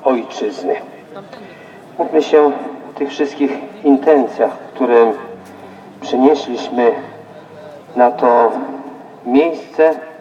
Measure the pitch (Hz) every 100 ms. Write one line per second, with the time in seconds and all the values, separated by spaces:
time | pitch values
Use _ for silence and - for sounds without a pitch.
0 | 135 123 104 - 107 98 - - - -
1 | - 196 - - 196 - - - - -
2 | 170 156 139 156 147 127 - - - -
3 | 139 - 143 - 139 123 - - 147 135
4 | 156 147 117 - 110 - - - 123 117
5 | 113 - - - - - - - - -
6 | - 123 135 147 - 120 - 123 120 -
7 | - - - - - - - - - 120
8 | 123 123 123 120 117 - - - - -
9 | - - 120 131 165 151 - - 160 151
10 | - -